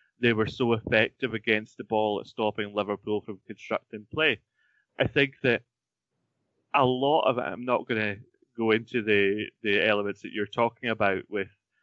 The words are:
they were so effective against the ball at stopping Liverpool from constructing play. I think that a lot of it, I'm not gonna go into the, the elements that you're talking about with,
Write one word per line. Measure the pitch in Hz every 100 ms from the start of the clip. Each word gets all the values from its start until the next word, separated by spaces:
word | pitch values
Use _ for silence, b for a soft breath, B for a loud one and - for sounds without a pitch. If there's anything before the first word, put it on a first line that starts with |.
| _ _
they | 120
were | 110 107
so | - 120
effective | 113 - 113 113 - 123
against | 110 113 107 110 -
the |
ball | 104 110 107 104
at | -
stopping | - 107 104 104
Liverpool | 104 101 101 104 104
from | - 95 -
constructing | 104 - 107 - 107 104
play. | 151 156 110 _ _ _ _ _ -
I | 123
think | 147 139 -
that | 131 117 - _ _ _ _ _ _ _ _ _ _
a | 147 127
lot | 127 139 160
of | - 120
it, |
I'm | 71 101 123
not | 120 123
gonna | 113 107 101 - _ _ -
go | 113
into | 113 113 123
the, | 107 104 98 104 107 -
the | 107 101 98
elements | 104 101 101
that | -
you're | 107 101
talking | - 117 117 123
about | 110 101 95 -
with, | 101 92 _ _ _